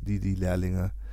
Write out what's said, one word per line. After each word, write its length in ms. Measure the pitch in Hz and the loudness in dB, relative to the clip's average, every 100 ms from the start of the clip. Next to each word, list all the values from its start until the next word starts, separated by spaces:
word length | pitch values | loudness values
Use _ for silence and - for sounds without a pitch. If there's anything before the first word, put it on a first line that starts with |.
die 200 | 101 101 | -2 0
die 140 | 98 | 0
Lehrlinge 580 | 92 90 90 90 92 95 - - | 2 2 2 2 2 0 -2 -8